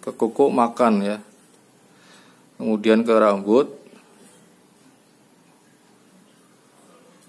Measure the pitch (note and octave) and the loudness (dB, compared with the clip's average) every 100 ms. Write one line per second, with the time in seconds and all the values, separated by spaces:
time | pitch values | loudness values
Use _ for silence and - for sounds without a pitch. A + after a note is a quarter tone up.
0 | - - A2+ - C#3 B2 A#2+ - A#2+ G#2+ | -14 -6 -6 0 0 2 -2 0 0 0
1 | G2+ G#2 - _ _ _ _ _ _ _ | -4 -8 -14 _ _ _ _ _ _ _
2 | _ - _ _ _ _ B2 G#2+ A2 A2 | _ -20 _ _ _ _ -6 -4 2 2
3 | A#2 A2+ G#2+ G2+ G2 A#2 D3 - - - | 2 2 4 0 0 0 0 -6 -20 -20
4 | _ _ - _ _ _ _ _ _ _ | _ _ -20 _ _ _ _ _ _ _
5 | _ _ _ _ _ _ _ _ _ _ | _ _ _ _ _ _ _ _ _ _
6 | _ _ _ _ _ _ _ _ _ - | _ _ _ _ _ _ _ _ _ -20
7 | _ _ | _ _